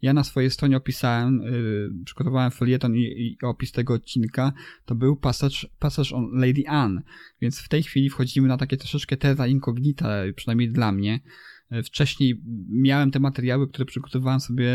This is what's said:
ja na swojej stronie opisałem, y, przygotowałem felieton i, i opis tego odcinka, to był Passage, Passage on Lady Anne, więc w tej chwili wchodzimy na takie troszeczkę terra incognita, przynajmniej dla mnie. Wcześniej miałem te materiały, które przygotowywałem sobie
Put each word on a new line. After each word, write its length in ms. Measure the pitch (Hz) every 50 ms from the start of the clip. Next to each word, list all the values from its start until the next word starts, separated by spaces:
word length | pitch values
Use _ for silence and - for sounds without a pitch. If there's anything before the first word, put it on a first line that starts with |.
ja 100 | 127 135
na 120 | 139 147 139
swojej 260 | - - 131 127 131
stronie 260 | - - 147 139 135
opisałem, 640 | 131 - 131 131 - 135 120 117 117 120 127 131 120
y, 640 | - 127 127 117 113 110 104 104 104 - - 87 87
przygotowałem 460 | - - - 131 127 131 127 127 120
felieton 460 | - - 120 123 127 131 - 120 113
i, 40 | 120
i 380 | 117 113 - 113 117 117 - -
opis 300 | 127 120 120 - 123 -
tego 220 | - 120 120 123 117
odcinka, 580 | 113 - - - 123 113 110 - 127 135 139 139 - - - - _ -
to 100 | - 123
był 220 | 117 127 139 151
Passage, 400 | - - 131 120 - 143 135 - - - - - -
Passage 360 | - 143 - 160 135 - 135
on 160 | 127 117 -
Lady 360 | 123 127 131 127 131 139 143 151
Anne, 340 | 151 147 123 101 92 85 - - - - - - _ -
więc 180 | 117 120 - -
w 100 | - -
tej 140 | 147 156
chwili 280 | - - - 135 139 135
wchodzimy 380 | - - 127 127 - 135 135 131
na 80 | 127
takie 200 | 131 135 135 131
troszeczkę 400 | 135 - - - 143 - - 135
terra 300 | - - 143 135 139 127
incognita, 640 | 127 139 131 - 127 117 123 135 151 135 - 165 107 104 101 92 98 -
przynajmniej 340 | - - 120 113 120 120 113
dla 220 | 120 127 117 107
mnie. 280 | 98 98 101 104 113 139 - - - - - - - - _ - 117 117 -
Wcześniej 560 | - - - - - - - 139 127 117 107 - 117 117 101 92 92
miałem 400 | 104 127 135 135 139 147 143 135
te 100 | 139 135
materiały, 480 | 139 135 135 123 123 127 123 139 135 131
które 160 | - - 131
przygotowywałem 560 | - - 127 - - - 127 131 131 135 135
sobie 300 | - - 120 127 123 123